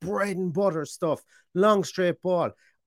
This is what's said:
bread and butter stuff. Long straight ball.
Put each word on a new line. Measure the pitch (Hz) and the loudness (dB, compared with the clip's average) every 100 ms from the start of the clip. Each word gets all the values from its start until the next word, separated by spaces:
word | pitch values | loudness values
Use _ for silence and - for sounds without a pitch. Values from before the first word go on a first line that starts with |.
bread | 170 202 202 185 | -6 -2 -2 -2
and | 185 | -2
butter | 160 202 160 147 | 0 0 0 -6
stuff. | - 165 135 - _ _ 175 | -4 -2 -2 -6 _ _ 0
Long | 214 208 - | 4 4 0
straight | - 180 - | 0 -2 0
ball. | 185 180 127 - _ _ | -2 0 0 -6 _ _